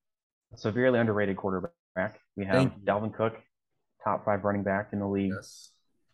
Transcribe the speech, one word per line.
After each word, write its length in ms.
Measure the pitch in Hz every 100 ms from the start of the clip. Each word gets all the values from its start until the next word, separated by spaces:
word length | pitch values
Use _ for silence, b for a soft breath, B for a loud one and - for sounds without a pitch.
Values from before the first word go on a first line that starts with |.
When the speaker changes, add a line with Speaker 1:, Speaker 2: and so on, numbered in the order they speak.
| _ _ _ _ _
Speaker 1:
a 60 | -
severely 400 | 113 110 127 120
underrated 380 | 113 104 101 98
quarterback. 360 | 101 95 90 _ _ 92 98 - _ -
We 80 |
have 100 | 98
Speaker 2:
Thank 200 | 123 131 101
you. 60 |
Speaker 1:
Dalvin 300 | 101 101 107
Cook, 200 | - 110 - _ _ _ _ _ _
top 200 | 107 101
five 200 | - 101
running 180 | 101 104
back 280 | 98 98 107
in 60 | 104
the 80 | 101
league. 240 | 98 95
Speaker 2:
Yes. 360 | 95 - - - _ _ _ _